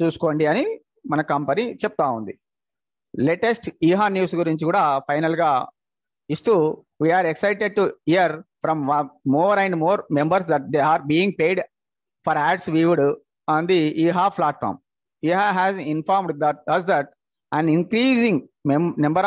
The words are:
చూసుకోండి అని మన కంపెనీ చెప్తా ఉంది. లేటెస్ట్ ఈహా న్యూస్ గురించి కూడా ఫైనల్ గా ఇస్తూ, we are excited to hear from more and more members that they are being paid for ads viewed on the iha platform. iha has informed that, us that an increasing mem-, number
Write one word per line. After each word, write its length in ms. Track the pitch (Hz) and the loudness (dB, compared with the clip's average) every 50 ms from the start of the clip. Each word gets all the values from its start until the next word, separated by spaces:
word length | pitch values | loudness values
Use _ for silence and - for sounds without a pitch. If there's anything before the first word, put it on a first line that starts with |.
| 165 | -2
చూసుకోండి 420 | 165 160 - 170 160 147 156 156 147 160 | -2 -2 -2 -2 -2 0 0 0 0 0
అని 120 | 233 320 440 453 - _ _ _ _ - 277 151 | 0 -2 -4 -6 -8 _ _ _ _ -8 -4 -4
మన 80 | 151 151 - | -4 -2 -2
కంపెనీ 320 | 151 139 151 139 139 196 240 233 - - - | -4 -2 -2 -2 -2 -2 -4 -6 -6 -6 -8
చెప్తా 220 | 214 214 - 156 139 120 | -6 -2 -2 -2 -2 -2
ఉంది. 180 | 113 110 95 - - _ _ _ _ _ _ _ _ _ _ _ _ _ _ - - 120 | -4 -8 -10 -14 -16 _ _ _ _ _ _ _ _ _ _ _ _ _ _ -6 -2 -2
లేటెస్ట్ 400 | 151 170 180 - 226 233 226 - 170 - _ 165 160 | -2 0 0 -2 -2 -2 -4 -6 -12 -6 _ 2 2
ఈహా 180 | 180 196 208 208 196 | 2 2 2 0 0
న్యూస్ 180 | 190 185 175 - 170 | -2 -2 -2 -2 -2
గురించి 240 | 175 165 160 156 160 160 | -2 -2 -2 -2 -2 0
కూడా 140 | 175 202 170 147 139 135 135 - | 0 2 2 2 0 -2 -2 -2
ఫైనల్ 280 | 143 151 160 160 165 160 | -2 -2 0 -2 0 0
గా 80 | 170 151 139 127 - - - _ _ _ _ _ _ _ _ _ _ - 147 | 0 0 0 0 -2 -6 -12 _ _ _ _ _ _ _ _ _ _ -8 -8
ఇస్తూ, 200 | - - 240 220 175 156 156 160 - _ _ _ - 151 | -4 0 2 2 4 2 2 -2 -6 _ _ _ -2 0
we 60 | 160 170 | 2 2
are 80 | 185 180 160 156 | 2 2 0 -2
excited 380 | - - 202 208 196 214 202 - 208 | -2 -2 -2 -2 -2 -4 -4 0 0
to 60 | 196 139 - - _ 151 | 0 0 -2 -4 _ 0
hear 180 | 165 190 180 160 151 160 - _ _ _ - | 2 2 2 2 0 -6 -12 _ _ _ -4
from 140 | 156 160 156 139 135 143 147 147 135 - _ - 135 131 | -2 -2 -2 -2 0 0 -2 -2 -4 -10 _ -2 0 2
more 200 | 151 175 202 208 196 196 | 2 2 2 2 2 0
and 100 | 190 180 165 156 | 0 0 0 0
more 140 | 170 202 - - - 160 143 | 0 0 0 -2 -2 -2 0
members 260 | 147 160 180 196 180 165 156 | 2 2 0 0 0 0 -2
that 120 | 143 135 120 139 | -2 -2 -2 -2
they 100 | 151 147 151 160 | 0 2 2 2
are 100 | 165 143 143 151 | 0 0 0 0
being 200 | 165 190 202 - - | 0 0 0 0 0
paid 200 | 160 170 190 185 - - _ _ _ _ _ _ _ _ _ _ _ | 0 0 0 -2 -4 -8 _ _ _ _ _ _ _ _ _ _ _
for 100 | 165 156 156 143 160 | -2 -2 0 0 0
ads 180 | 180 180 - - 156 | 0 -2 -2 -2 0
viewed 260 | 160 165 170 175 156 139 143 151 - _ _ _ _ _ - 156 | 2 2 4 4 2 2 0 0 -2 _ _ _ _ _ -2 -2
on 80 | 156 165 175 185 | 0 0 2 2
the 80 | 175 156 151 - - 160 | 2 2 0 0 0 0
iha 220 | 170 170 180 185 196 196 | 0 2 2 0 0 0
platform. 400 | - 165 147 143 - - 104 90 - _ _ _ _ _ _ _ _ - 156 | 0 -2 -2 -2 -4 -6 -6 -6 -8 _ _ _ _ _ _ _ _ -4 -2
iha 180 | 175 190 208 208 185 185 | 0 0 0 0 0 0
has 140 | 185 190 196 190 143 151 151 | 0 0 -2 -4 -4 -4 -4
informed 380 | 156 156 - 190 196 185 165 156 143 156 | -4 -2 0 0 0 0 -2 -4 -2 -2
that, 140 | 151 147 - - - 151 | -2 -2 -2 -2 -2 -2
us 100 | 180 175 180 185 | -2 0 0 0
that 160 | 147 139 - _ _ _ _ _ _ _ _ - 151 | 0 -2 -4 _ _ _ _ _ _ _ _ -2 0
an 80 | 160 160 151 | 2 2 2
increasing 600 | 170 175 175 220 226 254 269 262 233 233 233 185 131 - - _ _ - 143 | 2 0 0 0 2 2 2 2 2 2 2 0 0 -4 -8 _ _ -4 -2
mem-, 240 | 139 151 170 170 - - 147 | 0 0 0 0 0 0 0
number 180 | 147 160 180 190 | 0 2 2 2